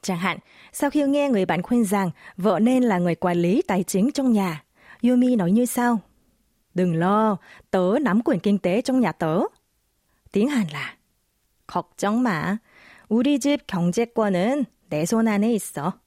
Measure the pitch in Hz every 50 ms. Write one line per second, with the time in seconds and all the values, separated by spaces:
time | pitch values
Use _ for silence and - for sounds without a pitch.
0 | - - 190 170 175 196 170 190 _ _ - - - - _ - - 285 277 302
1 | 285 277 277 294 285 285 254 202 185 180 175 156 180 - 247 240 233 185 196 202
2 | 196 175 - - - - - - 180 214 190 160 214 240 254 254 254 240 208 180
3 | 175 175 165 - - 180 175 175 170 175 185 269 359 - 208 185 185 - - 196
4 | 190 262 294 - 269 262 233 208 196 185 160 156 _ _ _ _ _ - - -
5 | - 240 254 247 247 254 254 233 185 170 190 226 247 240 - - 240 240 240 214
6 | - _ _ _ _ _ _ _ _ _ _ _ _ _ _ 180 185 180 165 160
7 | 170 185 202 214 220 220 208 175 _ - - - _ _ - 190 180 180 202 269
8 | 311 226 175 214 240 - 285 180 - 208 202 196 _ 185 175 220 262 - 254 262
9 | 240 180 156 _ 175 160 156 180 285 440 _ _ _ _ _ _ _ _ _ _
10 | _ _ _ _ _ - - 196 196 269 294 262 208 156 147 147 - - - _
11 | _ _ _ _ _ _ _ _ _ _ _ _ _ _ - 180 165 _ _ -
12 | - 196 214 233 254 247 190 156 151 165 196 226 _ _ _ - - - - -
13 | - _ 214 226 254 277 294 277 226 277 285 277 _ - - 180 170 175 180 -
14 | 233 233 _ - 220 208 190 175 180 220 269 294 262 - _ _ _ _ - 151
15 | 151 175 - 226 226 226 214 202 202 226 240 208 - - - - 143 170 185 _
16 | _